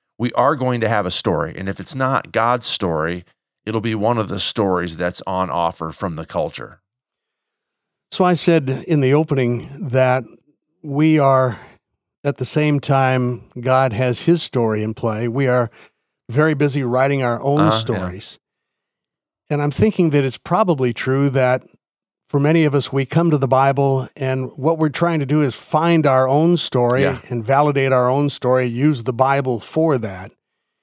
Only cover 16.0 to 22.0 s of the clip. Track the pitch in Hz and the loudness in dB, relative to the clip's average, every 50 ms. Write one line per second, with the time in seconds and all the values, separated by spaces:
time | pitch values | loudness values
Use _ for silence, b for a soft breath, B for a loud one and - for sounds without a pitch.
16 | b b _ _ _ - 113 143 151 160 151 139 147 143 127 147 135 120 123 127 | b b _ _ _ -4 0 2 2 2 2 2 0 0 0 -2 -2 0 0 2
17 | 135 139 143 139 131 120 117 117 127 139 143 147 101 104 110 113 113 117 113 92 | 2 2 2 0 0 0 -2 -2 -2 0 2 2 2 2 2 0 0 -2 -4 -4
18 | 92 87 90 98 - - - - _ _ _ _ _ _ _ _ _ _ _ _ | -4 -6 -8 -10 -14 -16 -18 -20 _ _ _ _ _ _ _ _ _ _ _ _
19 | _ _ _ _ _ _ _ _ _ - 151 147 147 147 - - 208 220 - - | _ _ _ _ _ _ _ _ _ -6 -4 -2 -2 -2 0 0 0 2 2 2
20 | 175 160 143 147 135 131 - - - - 170 196 226 185 160 135 127 123 117 - | 2 2 2 2 2 0 -2 -6 -4 -2 0 2 2 2 0 0 0 -2 -2 -2
21 | - 131 131 135 143 139 127 135 127 127 127 127 - - _ _ _ _ _ _ | -2 -2 0 2 2 2 2 2 2 2 2 0 -4 -8 _ _ _ _ _ _